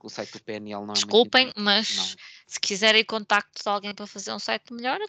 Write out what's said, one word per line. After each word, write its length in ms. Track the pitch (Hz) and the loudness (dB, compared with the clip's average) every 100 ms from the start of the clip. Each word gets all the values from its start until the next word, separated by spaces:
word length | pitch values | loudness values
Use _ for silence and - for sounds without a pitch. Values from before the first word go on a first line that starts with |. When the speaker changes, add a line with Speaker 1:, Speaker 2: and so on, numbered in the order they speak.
Speaker 1:
o 80 | 110 | -12
site 220 | - 101 | -10 -10
do 100 | 107 | -10
P 100 | - | -10
N 180 | 107 104 | -8 -6
L 80 | 101 | -8
não 20 | |
é 40 | 104 | -4
muito 60 | 104 | -2
Speaker 2:
Desculpem, 460 | 202 208 233 254 254 | 4 4 6 4 2
Speaker 1:
intuitivo, 140 | - | 0
Speaker 2:
mas 320 | 208 202 220 - | 2 2 2 -2
Speaker 1:
não. 100 | 190 - - - _ | -4 -6 -18 -20 _
Speaker 2:
se 120 | - | -6
quiserem 460 | - 196 220 220 226 | -4 2 6 6 4
contacto 560 | 220 208 208 - - | -2 2 0 0 -6
de 80 | 214 | -2
alguém 240 | 202 202 | -2 -4
para 140 | 202 208 | -10 -12
fazer 260 | 208 196 | -10 -8
um 60 | 214 | -6
site 340 | - 226 - | -4 -4 -4
melhor, 260 | 240 240 | -6 -4
eu 80 | 339 | -4